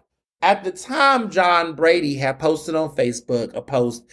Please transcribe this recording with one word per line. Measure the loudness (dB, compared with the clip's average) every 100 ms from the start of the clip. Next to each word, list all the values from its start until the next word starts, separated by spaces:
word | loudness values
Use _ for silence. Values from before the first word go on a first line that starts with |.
| _ _ _ _
At | 2 2
the | -2
time, | -10 -8 0 2 2 0
John | 0 2 2 0
Brady | 2 4 4 2 -2
had | -4 0
posted | 0 0 -2 -4
on | -2
Facebook | -2 -2 -4 -4 -4 -4
a | -10
post | -4 -2 -2 -4 -16